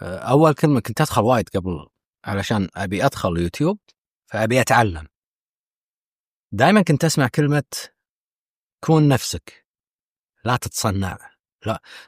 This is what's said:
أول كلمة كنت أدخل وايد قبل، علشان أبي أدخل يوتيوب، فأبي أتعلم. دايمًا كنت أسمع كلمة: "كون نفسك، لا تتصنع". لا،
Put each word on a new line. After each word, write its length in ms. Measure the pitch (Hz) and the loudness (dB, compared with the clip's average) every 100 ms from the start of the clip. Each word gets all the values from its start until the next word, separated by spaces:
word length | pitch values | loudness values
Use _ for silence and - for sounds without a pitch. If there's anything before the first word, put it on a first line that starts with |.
أول 520 | - 92 - 143 160 | -14 -10 0 4 4
كلمة 260 | 147 156 131 | 4 2 2
كنت 220 | - - | -2 -2
أدخل 200 | 151 120 | 0 2
وايد 280 | 110 123 95 | 2 2 0
قبل، 380 | 98 90 80 73 _ _ _ - | -4 -6 -8 -10 _ _ _ -8
علشان 420 | 101 98 110 95 - | -6 -2 -2 -2 -6
أبي 300 | 98 95 131 | -6 -2 -2
أدخل 320 | - 95 85 | 0 -4 -2
يوتيوب، 420 | 85 - 151 208 _ _ _ _ _ | -4 -2 -2 -2 _ _ _ _ _
فأبي 360 | 107 110 127 | -4 0 0
أتعلم. 460 | 127 117 110 82 76 _ _ _ _ _ _ _ _ _ _ _ _ _ - | 2 2 2 -2 -14 _ _ _ _ _ _ _ _ _ _ _ _ _ -10
دايمًا 300 | 101 147 208 | 0 4 4
كنت 240 | 175 151 160 | 2 2 0
أسمع 220 | - 127 | 0 -2
كلمة: 360 | - 147 147 - - - _ _ _ _ _ _ _ _ - | 0 0 0 -4 -12 -14 _ _ _ _ _ _ _ _ -10
"كون 240 | - 160 147 | 2 4 6
نفسك، 580 | 131 - - - - _ _ _ _ _ _ _ _ 117 | 2 -2 -10 -14 -20 _ _ _ _ _ _ _ _ -4
لا 120 | 123 | -2
تتصنع". 800 | - - 110 98 95 98 - _ _ _ 110 | -4 -4 -4 -2 -4 -8 -18 _ _ _ -8
لا، 160 | 110 - - | -8 -8 -20